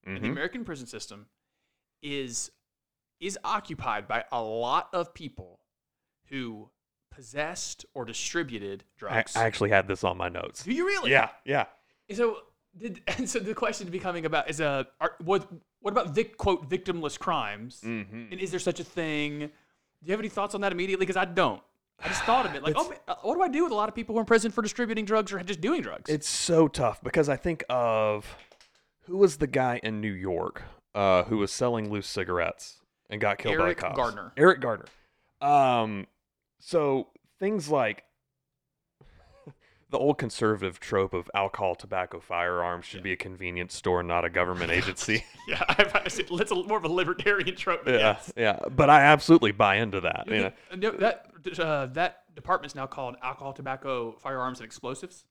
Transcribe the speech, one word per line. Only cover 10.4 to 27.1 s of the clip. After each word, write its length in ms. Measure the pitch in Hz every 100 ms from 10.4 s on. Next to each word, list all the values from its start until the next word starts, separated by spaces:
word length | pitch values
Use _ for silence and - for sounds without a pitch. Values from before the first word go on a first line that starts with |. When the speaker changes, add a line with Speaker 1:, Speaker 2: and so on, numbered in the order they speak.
| 87 -
Speaker 1:
Do 80 | -
you 140 | 269 359
really? 240 | 403 -
Speaker 2:
Yeah, 200 | 139 113 -
yeah. 200 | - 139 110 _ _ _ _
Speaker 1:
So 260 | 202 233 214 - _ _ 180
did, 220 | 226 175
<laughs> 140 | - -
and 100 | 247
so 100 | 240
the 140 | 196
question 340 | 220 226 226 185
becoming 380 | 180 185 175 160
about 220 | 151 147
is, 120 | 151
uh, 240 | 156 139 131 _
are, 140 | 165 -
what, 240 | 170 196 196 165 _ _
what 100 | 202
about 240 | 214 175
vic-, 220 | 143 226 -
quote, 320 | 196 180 151
victimless 480 | 180 185 170 151 -
crimes? 600 | - 160 107 104 117 -
Speaker 2:
Mm-hmm. 420 | 110 113 98 110 113
Speaker 1:
And 100 | 180
is 100 | 190
there 80 | 180
such 180 | 180 175
a 60 |
thing? 540 | 170 - 160 151 147 147
Do 80 | 147 _ _ _ _ _
you 80 | 151
have 80 | 208
any 80 | 220
thoughts 260 | - 202
on 60 | 202
that 100 | 202
immediately? 320 | 175 185 185 185
'Cause 100 | 185
I 80 |
don't. 380 | 180 175 156 95 _ _ _ _
I 100 | -
just 140 | 190
thought 200 | - 247 220
of 80 |
it. 80 | 143
Like, 140 | 147 156
Speaker 2:
It's 80 |
Speaker 1:
oh, 60 | 349
man, 80 | 320 -
uh, 60 | 185
what 120 | 202 330
do 60 |
I 60 | 370
do 160 | 277
with 80 | 339
a 40 | 214
lot 120 | 214
of 60 |
people 200 | 214 226
who 40 | 220
are 40 |
in 40 | 220
prison 260 | 226 220
for 100 | 214
distributing 420 | 214 - 240 220 208
drugs 260 | 220 208
or 100 | 196
just 180 | 180 190
doing 180 | 185 330
drugs? 300 | 120 - -
Speaker 2:
It's 180 | 151 -
so 400 | - - 165 156
tough 340 | - 123 104
because 260 | 123